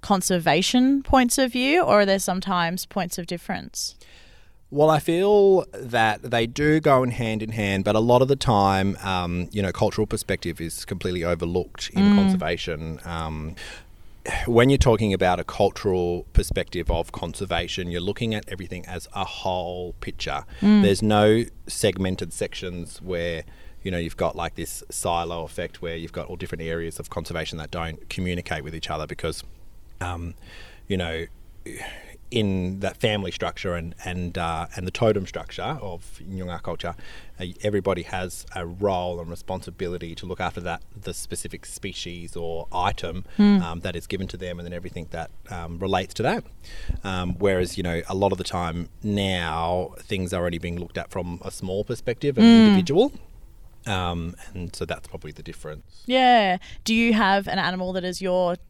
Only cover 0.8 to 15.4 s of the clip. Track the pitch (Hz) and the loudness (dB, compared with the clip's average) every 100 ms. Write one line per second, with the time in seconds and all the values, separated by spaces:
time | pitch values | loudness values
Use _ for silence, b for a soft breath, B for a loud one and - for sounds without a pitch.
0.8 | 254 277 269 269 247 - 262 240 262 330 | 6 4 6 6 6 4 2 2 4 4
1.8 | 349 208 202 196 190 185 185 180 170 180 | 6 6 6 4 2 -2 0 0 0 -2
2.8 | - - 175 - 170 170 - 196 - - | -6 -4 -4 -6 -8 -8 -6 -6 -6 -8
3.8 | - - b b b b b b - 143 | -8 -10 b b b b b b -8 4
4.8 | 156 156 156 170 196 208 196 190 - 98 | 6 6 4 2 6 8 8 6 4 -8
5.8 | 123 117 113 104 131 120 117 117 147 156 | -2 4 4 4 0 0 2 2 4 4
6.8 | 156 131 127 113 117 110 - 110 101 98 | 6 6 4 0 0 0 -2 0 2 2
7.8 | 98 107 117 123 131 139 - 107 98 98 | 4 4 6 6 6 2 4 6 6 6
8.8 | 95 98 101 92 87 87 87 104 98 - | 2 0 -2 -2 0 -2 -2 -2 -2 2
9.8 | 107 - 104 107 - 95 87 80 82 - | 0 0 -2 -2 -4 -4 -4 -6 -8 -8
10.8 | - 92 90 90 85 85 85 87 90 - | -8 -6 -4 -2 0 0 0 -2 -2 -8
11.8 | - 185 202 202 196 185 82 87 - 78 | -4 4 6 6 6 2 0 -2 -4 -6
12.8 | 80 78 76 82 80 78 78 - B B | -6 -8 -8 -6 -4 -4 -8 -10 B B
13.8 | B - - - - - - 117 127 139 | B -20 -20 -14 -6 -4 2 6 6 6
14.8 | - 110 110 95 90 90 | 6 6 4 4 4 2